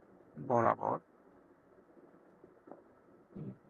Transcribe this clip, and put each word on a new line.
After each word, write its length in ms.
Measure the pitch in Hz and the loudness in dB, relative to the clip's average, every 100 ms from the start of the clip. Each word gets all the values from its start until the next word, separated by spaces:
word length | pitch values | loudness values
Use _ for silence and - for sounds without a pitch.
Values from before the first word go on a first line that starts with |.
| - - - - 147 | -20 -20 -20 -16 0
বরাবর 480 | 120 117 110 107 120 - _ - - - - - - - - - - - - - - - - - - - - - - - - | 4 4 2 0 -4 -8 _ -20 -20 -20 -20 -20 -20 -20 -20 -20 -20 -20 -20 -20 -20 -20 -20 -20 -20 -20 -20 -18 -14 -14 -14